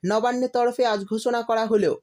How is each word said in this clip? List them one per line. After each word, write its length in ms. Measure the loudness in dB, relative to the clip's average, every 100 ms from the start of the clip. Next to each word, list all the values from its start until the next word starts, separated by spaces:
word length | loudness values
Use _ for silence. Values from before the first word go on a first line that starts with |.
নবান্নের 480 | 0 0 0 0 -2
তরফে 300 | 0 0 0 0
আজ 140 | 0 -2
ঘোষণা 360 | -4 -2 -2
করা 220 | 0 -2 2
হলো। 260 | 2 2 -2